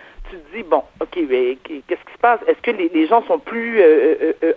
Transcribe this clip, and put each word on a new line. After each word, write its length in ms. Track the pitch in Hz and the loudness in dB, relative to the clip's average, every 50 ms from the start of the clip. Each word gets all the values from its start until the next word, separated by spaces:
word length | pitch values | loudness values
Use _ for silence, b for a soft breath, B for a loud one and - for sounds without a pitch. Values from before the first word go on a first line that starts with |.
| B B B B - - | B B B B -18 -18
tu 80 | 196 | -18
te 200 | 180 151 151 175 | -20 -20 -16 -14
dis, 80 | 226 214 | -14 -4
bon, 180 | 165 160 143 - - _ - | -2 0 -2 -2 -4 _ -10
OK, 160 | 170 - - 180 160 135 | -10 -6 -4 -4 -2 -2
mais 280 | 127 127 127 123 135 135 - | 0 0 0 -2 -4 -6 -10
qu-, 180 | - 160 139 - | -14 -14 -14 -10
qu'est-ce 180 | - - - - | -8 -10 -10 -10
qui 80 | - - | -14 -6
se 60 | - | -2
passe ? 220 | - 240 240 220 - 165 | 0 0 0 0 0 -2
Est-ce 120 | 156 - | -2 0
que 120 | - 233 226 | -2 -4 -4
les, 160 | 202 180 165 | -2 -4 -2
les 180 | - 156 160 | 0 0 2
gens 160 | 156 226 233 226 | 2 2 0 2
sont 160 | - 180 156 | 0 -2 -4
plus, 420 | - - 226 233 226 233 233 220 | -4 -6 -8 -8 -6 -2 2 4
euh, 360 | 185 156 156 147 120 156 156 - | 6 6 6 6 4 2 2 0
euh, 120 | - 160 156 - - | -2 -4 -2 -2 -2
euh, 100 | 165 165 | -2 -2